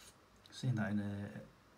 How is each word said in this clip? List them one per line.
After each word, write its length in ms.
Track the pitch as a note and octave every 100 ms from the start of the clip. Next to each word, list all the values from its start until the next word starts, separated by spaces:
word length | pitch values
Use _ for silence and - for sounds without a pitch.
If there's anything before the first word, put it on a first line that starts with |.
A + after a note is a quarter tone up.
| - - - - -
Seen 220 | - C3
that 160 | G#2+ G#2
in 80 | G#2
a 400 | G2+ G2+ G2+ - - - -